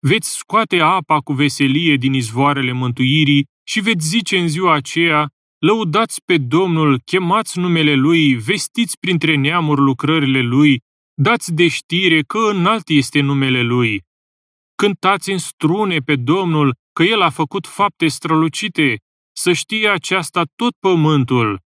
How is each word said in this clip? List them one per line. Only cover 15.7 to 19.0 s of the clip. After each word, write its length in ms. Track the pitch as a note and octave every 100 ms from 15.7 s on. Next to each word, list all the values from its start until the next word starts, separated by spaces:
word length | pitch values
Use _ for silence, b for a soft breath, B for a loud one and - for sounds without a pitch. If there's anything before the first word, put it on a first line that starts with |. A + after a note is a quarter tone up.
| F#3 G#3 E3
pe 160 | B2+ C#3+
Domnul, 600 | A#2+ F3+ F#3 D#3 C#3+ B2 _
că 100 | -
El 180 | E3+ A3
a 80 | F3
făcut 380 | - D#3 G3+ -
fapte 400 | - G3+ - E3
strălucite, 880 | - D#3+ D#3+ D#3+ - G#3 - C#3+ A2